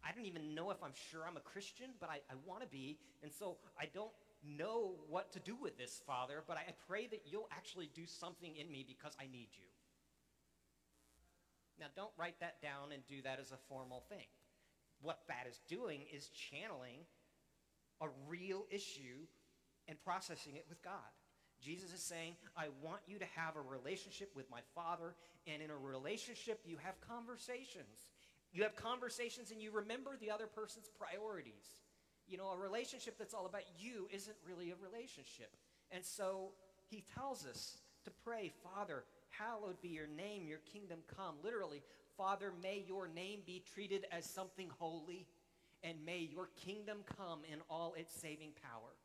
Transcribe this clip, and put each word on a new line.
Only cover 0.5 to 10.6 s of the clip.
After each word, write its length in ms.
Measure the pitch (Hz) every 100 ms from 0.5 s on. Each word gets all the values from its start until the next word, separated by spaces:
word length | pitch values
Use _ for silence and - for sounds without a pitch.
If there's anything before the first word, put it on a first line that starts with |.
| 151
know 160 | 180
if 100 | 185
I'm 140 | 151 135 -
sure 100 | 160 160
I'm 100 | 165
a 40 |
Christian, 500 | - 196 196 - 254 240
but 100 | 160
I, 60 | 147 143
I 40 | 131 160
wanna 200 | 190 247
be, 320 | 139 131 151 - -
and 100 | 151
so 260 | - 202 165 - -
I 60 | 151
don't 260 | 175 220 - - -
know 520 | 147 147 180 226 202 175 151
what 240 | 170 196
to 60 | 190
do 160 | 156 233
with 220 | 247 -
this, 240 | 123 - -
Father, 360 | 127 127 147 156
but 100 | -
I, 40 |
I 120 | 175 - -
pray 180 | 196 233
that 160 | 214 143
you'll 220 | 190 220
actually 400 | 156 - 180 156
do 140 | 143 170
something 480 | - 170 170 170 156
in 160 | 147
me 120 | 139 127
because 280 | 131 151 147
I 60 | 135
need 220 | 127 110
you." 160 | 101 92 - - - - _ - _ _ _